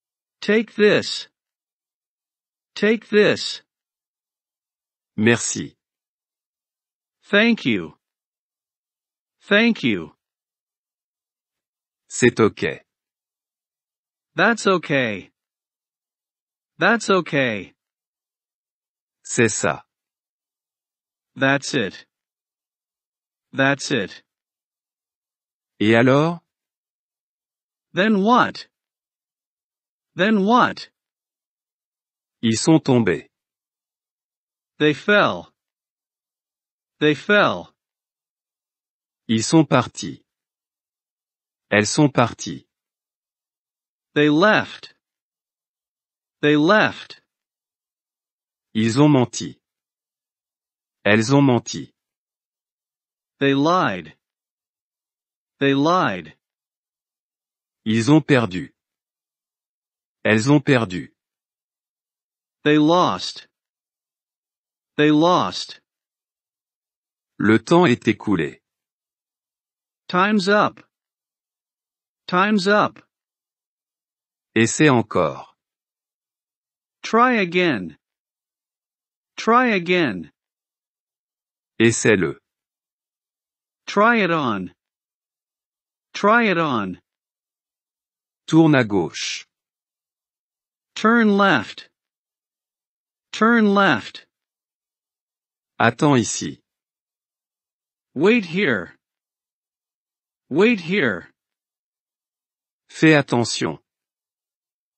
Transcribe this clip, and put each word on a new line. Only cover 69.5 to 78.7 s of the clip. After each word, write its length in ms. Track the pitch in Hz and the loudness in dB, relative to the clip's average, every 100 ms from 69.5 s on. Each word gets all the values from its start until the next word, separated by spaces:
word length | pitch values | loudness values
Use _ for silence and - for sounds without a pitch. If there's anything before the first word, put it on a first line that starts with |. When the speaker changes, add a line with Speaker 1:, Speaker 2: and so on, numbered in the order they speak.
| _ _ _ _ _ - | _ _ _ _ _ -6
Speaker 1:
Time's 400 | 180 196 214 180 | -2 0 0 0
up. 320 | 208 135 - _ _ _ _ _ _ _ _ _ _ _ _ _ _ - | 0 0 -6 _ _ _ _ _ _ _ _ _ _ _ _ _ _ -6
Time's 400 | 175 202 214 185 | -2 0 0 0
up. 340 | 208 151 - _ _ _ _ _ _ _ _ _ _ _ _ _ _ _ 113 | 0 0 -6 _ _ _ _ _ _ _ _ _ _ _ _ _ _ _ 0
Speaker 2:
Essaie 320 | 113 - 156 | 0 2 2
encore. 640 | 123 110 95 80 67 - _ _ _ _ _ _ _ _ _ _ _ _ _ _ _ | 2 0 -2 -2 -6 -18 _ _ _ _ _ _ _ _ _ _ _ _ _ _ _
Speaker 1:
Try 320 | - 220 247 | -2 2 2
again. 640 | 233 180 175 180 113 85 73 _ _ _ _ _ _ _ | 0 -2 0 -2 -2 -8 -16 _ _ _ _ _ _ _